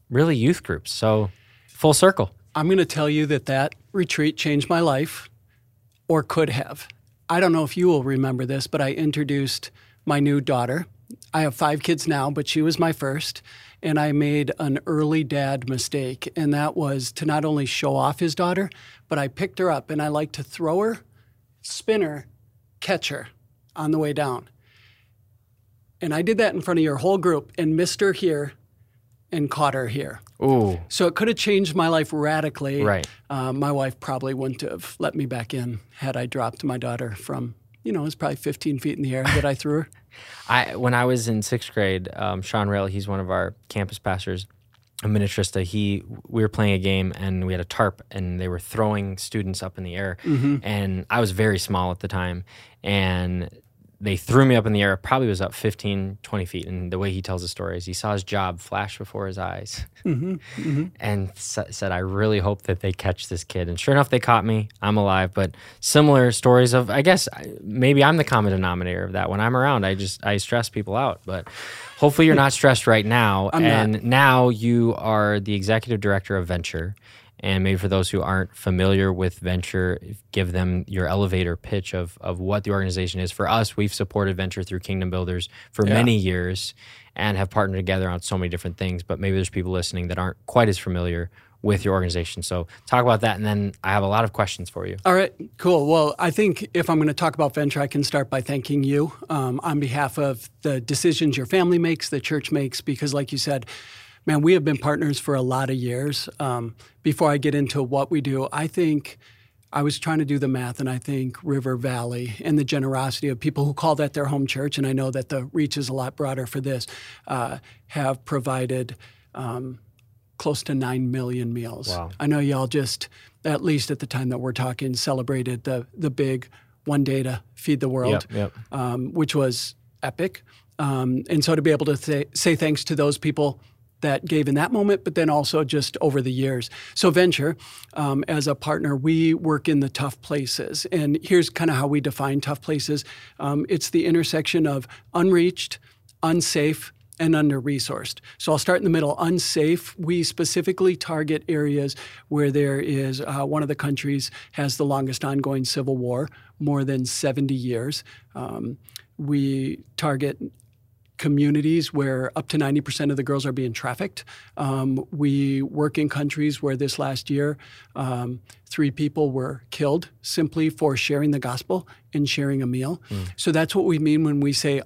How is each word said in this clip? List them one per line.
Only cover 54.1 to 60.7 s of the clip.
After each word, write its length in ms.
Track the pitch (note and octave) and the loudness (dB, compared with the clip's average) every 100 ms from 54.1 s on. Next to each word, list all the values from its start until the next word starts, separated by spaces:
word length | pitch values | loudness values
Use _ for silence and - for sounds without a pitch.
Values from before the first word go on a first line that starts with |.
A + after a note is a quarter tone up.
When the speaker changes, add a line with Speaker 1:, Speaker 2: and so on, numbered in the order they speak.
| F#2 | -4
Speaker 1:
threw 280 | - B2+ | 4 6
me 120 | C3+ A#2+ | 8 6
up 100 | A2 | 4
in 60 | |
the 100 | G#2 | 2
air. 120 | G2+ | 4
It 40 | F#2+ | 2
probably 300 | - C3 B2 | 0 2 2
was 120 | F#2 | 0
up 140 | F#2+ | -4
fifteen, 640 | - G#2+ - G#2 G2 F#2+ G2 | -2 -4 -2 -4 -4 -4 -10
twenty 200 | - G#2 | -8 -6
feet. 220 | F2+ F2+ E2 | -4 -8 -8
And 260 | F#2 F2+ | -8 -6
the 60 | F#2 | -4
way 140 | G2 | -4
he 100 | F#2 | -4
tells 180 | F#2 F2+ | -6 -6
the 60 | F2 | -8
story 300 | - F2+ F2 | -8 -8 -8
is 100 | F2+ | -8
he 60 | |
saw 200 | F2 G#2+ | -6 -2
his 120 | G#2 | -2
job 340 | F#2+ G2+ F#2 F2 | -2 -2 -2 -6
flash 400 | - G2 G2+ - | -6 -4 -4 -8
before 300 | G2+ G#2 G2 | -10 -8 -6
his 100 | F#2 | -6
eyes 480 | F2+ F#2 G2+ - - - | -8 -8 -10 -12 -12 -8
Speaker 2:
Mm-hmm. 280 | - C3 F3+ F3+ - - | -4 -2 -2 -6 -8 -8
Mm-hmm. 280 | F3 | -2